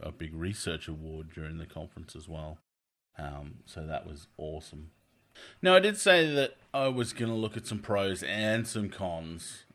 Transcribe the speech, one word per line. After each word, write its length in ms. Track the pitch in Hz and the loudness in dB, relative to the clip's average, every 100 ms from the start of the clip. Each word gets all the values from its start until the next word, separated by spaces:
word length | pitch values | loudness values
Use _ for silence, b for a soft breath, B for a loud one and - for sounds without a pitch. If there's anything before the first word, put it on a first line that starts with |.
a, 60 | 78 | -10
a 40 | |
big 220 | 78 80 | -8 -8
research 540 | 80 87 104 - 80 - | -4 -4 -4 -4 -4 -6
award 420 | 78 80 78 78 | -10 -8 -10 -12
during 240 | 82 78 80 | -10 -10 -8
the 80 | 78 | -10
conference 500 | 80 82 - 82 80 | -12 -12 -14 -16 -14
as 120 | 76 | -12
well. 300 | 78 78 78 _ _ _ _ _ - | -10 -10 -12 _ _ _ _ _ -10
Um, 380 | 71 71 73 - - | -8 -8 -12 -14 -16
so 200 | - 78 | -10 -6
that 220 | 78 85 | -6 -6
was 200 | 73 - - | -12 -16 -10
awesome. 540 | 78 80 - 76 78 - _ _ _ B B B | -8 -8 -10 -14 -16 -18 _ _ _ B B B
Now, 140 | 185 185 | 8 8
I 40 | |
did 180 | 202 208 | 8 6
say 360 | 202 180 160 | 6 8 8
that 220 | 143 135 - _ | 4 2 -2 _
I 140 | 139 135 | 0 2
was 260 | 127 117 | 2 0
gonna 220 | - 113 113 | 0 0 0
look 200 | 110 110 | -2 -4
at 100 | - | -6
some 120 | 107 | -4
pros 440 | 107 101 98 92 | 0 2 2 0
and 420 | 71 104 107 113 117 | -2 0 2 2 2
some 240 | 113 101 | -2 -2
cons, 760 | - 95 82 82 82 - - - | -2 -4 -4 -6 -8 -10 -14 -18